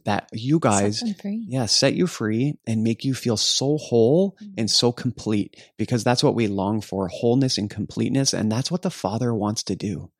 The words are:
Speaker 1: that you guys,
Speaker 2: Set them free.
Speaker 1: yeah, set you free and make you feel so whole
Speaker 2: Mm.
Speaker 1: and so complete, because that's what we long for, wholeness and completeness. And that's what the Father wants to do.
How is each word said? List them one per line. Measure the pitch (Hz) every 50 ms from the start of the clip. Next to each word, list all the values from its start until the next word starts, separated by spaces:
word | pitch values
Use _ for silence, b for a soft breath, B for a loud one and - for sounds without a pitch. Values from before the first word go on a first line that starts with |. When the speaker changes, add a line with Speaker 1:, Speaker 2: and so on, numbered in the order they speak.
| -
Speaker 1:
that | 113 104 95 - _ -
you | 110 113 131 156 170
guys, | 160 123 104 98 101 104 107 117
Speaker 2:
Set | 240
them | 226 202
free. | - - 202 208 226 226 190
Speaker 1:
yeah, | 123 135 120
set | 104 - - 139 139 -
you | - 180 165
free | - - 113 107 110 113 131 147 147 - _
and | 117 113 110 110
make | 113 113 - -
you | 135 131
feel | - - 127 110
so | 110 - - - - 131 139 151 151
whole | - - 120 117 110 120 147 175 196 196 - _ -
Speaker 2:
Mm. | - - -
Speaker 1:
and | 110 101
so | - - - 120
complete, | 120 - - 127 - - - 107 107 101 95 - B B B B B -
because | 107 - 123 117 104
that's | 123 123 - -
what | 135 -
we | 117 117 104
long | 101 98 92 101 110 107
for, | 101 - 92 95 95
wholeness | 90 - - - 117 120 135 135 131 - -
and | 104 101
completeness. | - 101 98 - - - 113 110 - 135 135 - -
And | - 101 107
that's | 110 120 135 - 170
what | 185 -
the | 185
Father | - - - 92 104 113 123 120 117
wants | 107 104 104 107 - -
to | - 98
do. | - - 104 92 - 90 85 _